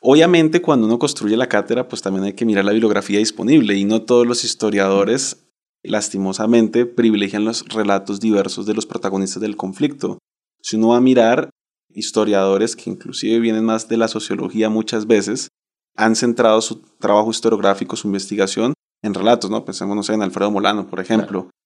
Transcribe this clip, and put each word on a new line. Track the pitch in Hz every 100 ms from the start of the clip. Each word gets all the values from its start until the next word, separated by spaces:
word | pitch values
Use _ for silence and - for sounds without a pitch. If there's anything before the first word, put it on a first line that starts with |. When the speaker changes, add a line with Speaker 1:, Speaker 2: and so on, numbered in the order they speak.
Speaker 1:
Obviamente, | 123 143 165 175 156 170
cuando | 175 139 110
uno | 117
construye | 143 - 107 113
la | 123
cátedra, | 104 101 120 127
pues | 110
también | 98 95
hay | 98
que | 98 117
mirar | 101
la | 98
bibliografía | 107 110 101 98 98
disponible, | 110 - 95 151 110 101
y |
no | 101 110
todos | 113 123 120
los | 120
historiadores, | - - 110 101 95 98 101 123 - - _ _ _ _
lastimosamente, | - 107 101 98 95 95 110 117 110 117 120
privilegian | - 117 104 101 104
los | 107 113 -
relatos | 110 104 98 98 101
diversos | 110 101 95 - 101
de |
los | 107 -
protagonistas | - 98 98 95 -
del | 104 104
conflicto. | 95 95 147 143 92 90 _ _ _ _
Si | - 110
uno | 113
va | 123
a |
mirar | 127 127 113 127 - _ _ _ _
historiadores | - - - 107 101 95 98 110
que | - -
inclusive | 98 - - 107 117
vienen | 113 110
más | 113 113 -
de | 113
la | 113
sociología | 110 - 101 - 110 110
muchas | 107 110 117 107
veces, | 110 98 123 - _ _ _ _ -
han | 110 110
centrado | 123 117 117 110
su | 110 110 _ _
trabajo | 104 104 107
historiográfico, | 110 113 107 98 98 98 -
su | 107
investigación, | 98 98 101 98 - 113 151 _ _
en | 107
relatos, | 95 101 120 98
¿no? | 110 -
Pensemos, | 98 98
no | 104
sé, | 98
en | 107
Alfredo | 101 92 101
Molano, | 104 101 104 95
por | -
ejemplo. | 92 113 - 98
Speaker 2:
Claro. | 90 _